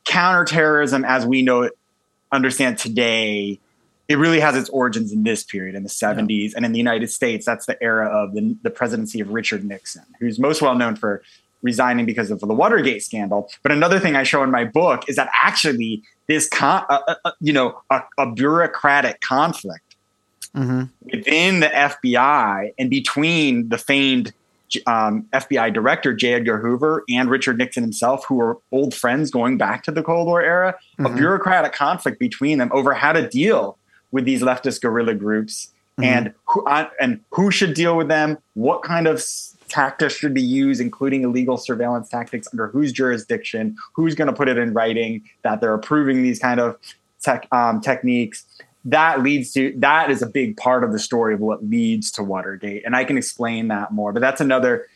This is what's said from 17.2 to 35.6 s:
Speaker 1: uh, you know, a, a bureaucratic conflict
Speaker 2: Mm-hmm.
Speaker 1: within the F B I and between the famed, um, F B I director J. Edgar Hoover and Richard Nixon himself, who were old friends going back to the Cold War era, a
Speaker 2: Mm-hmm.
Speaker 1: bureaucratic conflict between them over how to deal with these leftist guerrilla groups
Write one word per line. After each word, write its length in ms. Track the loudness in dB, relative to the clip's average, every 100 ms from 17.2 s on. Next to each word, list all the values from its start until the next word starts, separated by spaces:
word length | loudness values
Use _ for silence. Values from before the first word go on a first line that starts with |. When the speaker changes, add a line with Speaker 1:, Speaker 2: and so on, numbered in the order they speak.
Speaker 1:
uh, 60 | -6 -4
you 120 | 0
know, 280 | 2 0 -2 -2
a, 120 | -2 -2 -4
a 100 | -2
bureaucratic 920 | 0 0 2 0 0 2 4 2 -2
conflict 640 | -2 0 0 -2 -10 -14 _ _ _ _ _ _ -10 -4
Speaker 2:
Mm-hmm. 280 | -2 -2 -4 -10 -10
Speaker 1:
within 480 | -6 -2 2 2 2
the 100 | 2 2
F 240 | 0 0
B 160 | 0 2
I 560 | 4 2 0 -2 -6 -4
and 100 | -2
between 800 | -2 -2 0 0 2 2 0 0
the 80 | -2
famed, 560 | 0 2 2 0 -2 -8 _ _ -10 -6 0
um, 420 | 0 2 -2 -2
F 140 | -4 -2
B 120 | 0
I 100 | 0
director 460 | 0 0 0 0
J. 180 | 0 0
Edgar 240 | 0 0 -2
Hoover 460 | -2 0 0 -2 -2
and 220 | -2 0
Richard 300 | 0 0 0
Nixon 240 | -2 -2
himself, 420 | -4 -2 0 0 0
who 100 | 0
were 220 | 0 -2 _
old 220 | -2 -2
friends 360 | -2 -2 0 0
going 280 | 0 0 0
back 260 | 0 -2
to 80 | -4
the 100 | -4
Cold 240 | -2 0 2
War 140 | 2
era, 320 | 2 2 0 -4 -10 -4
a 40 |
Speaker 2:
Mm-hmm. 140 | -2 2
Speaker 1:
bureaucratic 580 | 2 2 2 2 2
conflict 440 | 0 -2 0 -4 -2
between 380 | -4 -2 0 2
them 120 | 2
over 220 | 2 2
how 180 | 2 2
to 160 | 2 0
deal 480 | 0 2 2 0 -6 _ _ _
with 140 | -2
these 160 | 0 2
leftist 400 | 2 0 -2 -2
guerrilla 340 | 0 0 0
groups 560 | 0 0 0 -2 -8